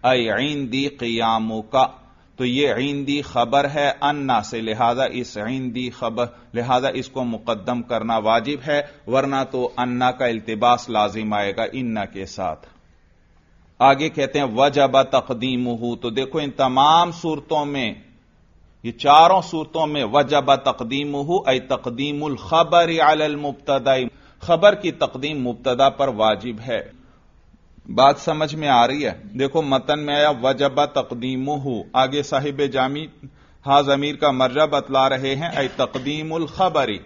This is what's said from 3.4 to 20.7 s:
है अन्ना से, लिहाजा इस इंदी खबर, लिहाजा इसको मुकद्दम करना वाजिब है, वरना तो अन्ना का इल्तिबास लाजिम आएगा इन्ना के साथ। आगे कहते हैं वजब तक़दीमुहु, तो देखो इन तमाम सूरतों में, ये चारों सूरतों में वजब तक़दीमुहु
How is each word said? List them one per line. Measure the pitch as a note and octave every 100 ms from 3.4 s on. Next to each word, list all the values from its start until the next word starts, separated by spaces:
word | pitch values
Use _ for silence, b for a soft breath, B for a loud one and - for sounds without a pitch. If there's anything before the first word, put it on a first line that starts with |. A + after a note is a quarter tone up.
| A#2 C#3 C#3+
है | D3 C#3+
अन्ना | - C#3+ D3 C3+ A#2+
से, | G2+ A#2
लिहाजा | A2+ G#2+ A#2 A#2+ C3
इस | A#2 A#2+ G#2+
इंदी | G#2+ C3 B2+ A#2 B2+
खबर, | A#2+ A#2 A2+ A#2+ B B
लिहाजा | A#2 A#2+ B2+ C3 G#2
इसको | B2 C3+
मुकद्दम | B2 A2+ A2+ A2 F#2 B2
करना | A#2 A#2 A2 A2+
वाजिब | G#2+ A2+ A#2 D3
है, | C#3 D3 C#3+ B -
वरना | B2+ C#3 C3+ C3
तो | C3 B2 -
अन्ना | B2 B2 B2+
का | B2 B2+
इल्तिबास | A2+ G#2+ A2 A#2+ B2 -
लाजिम | A2 G#2 G2+ G#2+
आएगा | G#2 G2+ G2 A2+
इन्ना | C3 B2 A2 G2
के | G2 F#2+
साथ। | - F#2 D#2 - _ _ _ _ _ _ _ _ _ _ _
आगे | C3 C3+ D#3
कहते | D3+ C3+ C#3+
हैं | C#3
वजब | A2 C#3+ C#3+ C3+ C3+ C3
तक़दीमुहु, | C3+ - A#2+ B2+ B2+ B2 A#2 A#2+ A#2
तो | A#2+
देखो | A2+ C3 D#3+
इन | C#3+ -
तमाम | C3 C3 D3 D#3+ F3
सूरतों | E3+ E3+ D#3 C#3+ D#3
में, | C#3+ C#3+ A#2 - - _ _ _ _ _ _ _
ये | A#2
चारों | A#2+ C#3 D3 E3 F#3+
सूरतों | - E3 D3+ E3 D#3
में | D3 A#2
वजब | C3 C3+ D3 C3+ C3+
तक़दीमुहु | C3+